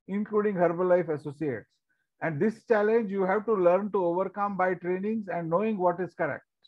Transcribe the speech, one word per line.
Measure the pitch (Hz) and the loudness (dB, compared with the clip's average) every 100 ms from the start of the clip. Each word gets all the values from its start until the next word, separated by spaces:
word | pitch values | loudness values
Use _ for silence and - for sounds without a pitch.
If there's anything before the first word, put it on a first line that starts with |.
| - | -8
including | 196 214 208 208 185 | -6 -2 0 0 2
Herbalife | 170 170 185 180 165 | 2 2 2 2 2
associates. | 151 147 135 156 113 - _ _ _ _ - | -4 -6 -6 -4 -4 -8 _ _ _ _ -8
And | 156 147 | -6 0
this | 214 220 - | 0 -2 0
challenge | 214 208 233 214 | 2 4 2 0
you | 196 | -2
have | 190 202 208 | 0 0 0
to | |
learn | 214 175 180 208 | 2 4 4 2
to | 196 175 | -2 0
overcome | 175 190 208 202 190 | 0 -2 -4 -4 0
by | 185 | -2
trainings | 180 175 185 208 226 190 | -2 -4 -4 -2 -4 -4
and | 170 165 | -6 -2
knowing | 170 220 208 | 0 0 0
what | 180 175 | 0 0
is | 175 | -4
correct. | - 160 123 _ _ | -4 -4 -4 _ _